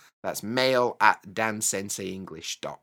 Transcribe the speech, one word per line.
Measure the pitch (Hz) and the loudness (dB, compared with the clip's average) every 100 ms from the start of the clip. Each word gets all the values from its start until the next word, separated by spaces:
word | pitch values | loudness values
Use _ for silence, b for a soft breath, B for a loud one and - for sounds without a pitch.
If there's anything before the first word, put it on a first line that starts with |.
| B _ | B _
That's | 95 78 | -6 -6
mail | 101 123 131 127 123 - | -2 2 4 4 2 4
at | 107 - - | 4 4 -2
dansenseienglish | - 110 107 104 98 98 - 95 95 90 80 - - | -2 -2 0 -2 -2 -4 -6 -6 -8 -10 -12 -12 -10
dot | 71 - | -10 -10